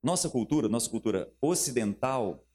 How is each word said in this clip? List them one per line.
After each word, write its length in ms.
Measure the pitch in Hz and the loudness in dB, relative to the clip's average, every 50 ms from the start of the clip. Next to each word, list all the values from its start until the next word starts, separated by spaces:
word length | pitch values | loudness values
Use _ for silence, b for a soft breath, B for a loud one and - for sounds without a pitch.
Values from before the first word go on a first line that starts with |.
Nossa 260 | - 139 180 175 - 156 | 0 0 0 0 0 0
cultura, 400 | - 127 110 - 147 156 123 104 | 0 -2 0 2 2 2 2 2
nossa 220 | 104 117 113 - | 2 0 -2 -2
cultura 420 | - 110 - 113 98 95 - - _ _ | -4 -2 0 0 0 0 -2 -4 _ _
ocidental 1040 | - 147 180 175 - 147 127 120 113 104 98 - - 131 135 131 113 95 78 - _ _ _ | 0 0 2 2 0 0 0 0 0 0 -2 -2 -2 -2 0 0 -2 -2 -4 -8 _ _ _